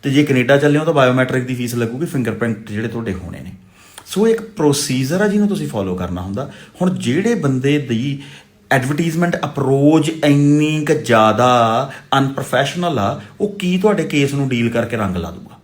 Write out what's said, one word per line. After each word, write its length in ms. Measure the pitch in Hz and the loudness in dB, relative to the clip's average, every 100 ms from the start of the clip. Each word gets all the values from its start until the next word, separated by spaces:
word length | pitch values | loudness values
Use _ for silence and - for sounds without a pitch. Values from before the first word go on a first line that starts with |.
ਤੇ 80 | 143 | 0
ਜੇ 140 | 135 | 2
ਕੈਨੇਡਾ 320 | 143 131 120 139 | 2 2 4 4
ਚੱਲੇ 220 | 147 147 | 4 2
ਹੋ 60 | |
ਤਾਂ 80 | 156 | 2
ਬਾਇਓਮੈਟ੍ਰਿਕ 540 | 151 127 127 127 131 123 | 4 4 4 0 0 -4
ਦੀ 80 | |
ਫੀਸ 200 | 123 120 | -4 -4
ਲੱਗੂਗੀ, 320 | 120 117 123 175 | -2 -4 -4 -6
ਫਿੰਗਰਪ੍ਰਿੰਟ 640 | 139 117 101 117 110 - | -4 -4 -2 -4 -4 -8
ਜਿਹੜੇ 180 | 107 113 | -6 -6
ਤੁਹਾਡੇ 240 | 117 113 | -6 -6
ਹੋਣੇ 280 | 87 85 78 | -8 -8 -12
ਨੇ। 120 | 69 - - _ - - - | -14 -18 -20 _ -20 -20 -8
ਸੋ 220 | - 220 | 0 2
ਇੱਕ 120 | 226 | 2
ਪ੍ਰੋਸੀਜਰ 800 | - - 151 139 - 131 131 175 | -4 0 2 2 0 -2 0 0
ਆ 80 | 208 | 0
ਜਿਹਨੂੰ 200 | 208 208 | 2 0
ਤੁਸੀਂ 200 | 180 147 | 0 -4
ਫਾਲੋ 260 | 110 95 | -4 -4
ਕਰਨਾ 260 | 90 90 87 | -4 -6 -6
ਹੁੰਦਾ। 300 | 90 101 143 - - - | -6 -8 -8 -12 -20 -4
ਹੁਣ 120 | 180 | -2
ਜਿਹੜੇ 400 | 127 120 139 214 | -2 -2 0 0
ਬੰਦੇ 440 | 233 147 131 135 147 | 0 0 0 2 0
ਦੀ 440 | 131 113 139 139 - - - _ _ | 0 -2 -2 -6 -10 -20 -20 _ _
ਐਡਵਰਟਾਈਜ਼ਮੈਂਟ 640 | 123 127 147 165 156 175 165 | -2 0 -2 -2 0 -2 -2
ਅਪਰੋਚ 640 | 143 - 131 139 143 160 147 | -4 -4 0 4 6 4 2
ਇੰਨੀ 760 | 160 151 143 143 147 151 156 | 0 2 4 4 4 2 0
ਕੁ 100 | 147 | 0
ਜ਼ਿਆਦਾ 960 | 147 113 113 110 107 123 123 113 113 139 - - 135 | -2 2 4 4 4 4 4 2 0 -4 -10 -2 0
ਅਨਪ੍ਰੋਫੈਸ਼ਨਲ 800 | 135 135 135 127 143 170 175 139 | 0 -2 -4 -2 -2 -2 -2 -2
ਆ, 220 | 98 98 - - | -2 -4 -12 -6
ਉਹ 180 | 202 - | -6 -4
ਕੀ 200 | 180 180 | -2 2
ਤੁਹਾਡੇ 260 | 208 190 | 2 0
ਕੇਸ 300 | 156 151 139 | 0 0 0
ਨੂੰ 140 | 139 135 | 0 -2
ਡੀਲ 220 | 123 117 | 0 0
ਕਰਕੇ 260 | 117 110 117 | -2 -4 -4
ਰੰਗ 200 | 101 90 | -2 -4
ਲਾ 140 | 80 | -6
ਦੂਗਾ? 280 | 76 - - | -10 -18 -20